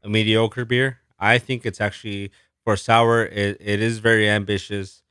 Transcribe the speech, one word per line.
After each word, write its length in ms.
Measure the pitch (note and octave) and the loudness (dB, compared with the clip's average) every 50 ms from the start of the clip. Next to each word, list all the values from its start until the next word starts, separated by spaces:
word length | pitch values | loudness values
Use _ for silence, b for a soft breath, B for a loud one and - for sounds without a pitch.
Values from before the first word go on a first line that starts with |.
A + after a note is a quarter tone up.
| _ | _
a 60 | G#2 | -2
mediocre 560 | G#2 A2 G#2+ G#2+ A2 A2 A2+ A2+ - B2 B2 | 0 0 2 4 4 2 2 0 -2 -6 -4
beer. 360 | A2+ B2 B2 C3 C3+ B2 _ _ _ _ _ | -2 0 0 0 -2 -4 _ _ _ _ _
I 200 | F#2+ G#2 A#2 B2 | 0 2 2 2
think 260 | - - C3 A#2+ - | 0 -4 -8 -6 -6
it's 160 | A#2 G2+ - | -8 -6 -4
actually, 520 | G#2+ G#2 - - - A2 G2+ G2+ G2 G2 b b b b b _ _ | -4 -4 -4 -6 -12 -10 -10 -8 -10 -12 b b b b b _ _
for 120 | - G#2+ | -2 -2
sour, 480 | F#2+ - - A2+ A#2 A#2 A#2 A#2 A#2 A2 | -2 2 2 4 4 6 4 4 2 0
it, 340 | - - G#2 G2+ G2+ G2+ - | -2 -4 -4 -4 -4 -4 -6
it 200 | - G#2 G#2 G2+ | -6 -4 -2 0
is 180 | G#2+ A2+ A#2 A2 | 0 -2 -4 0
very 300 | G#2 A2+ A2+ A2 G#2+ G#2 | 2 2 4 4 4 2
ambitious. 760 | G#2 G#2+ G2+ F#2+ G#2 F#2+ - - G#2 G2+ G2 F#2+ - _ _ _ | 2 0 -2 -2 -4 -6 -4 -6 -8 -8 -8 -10 -16 _ _ _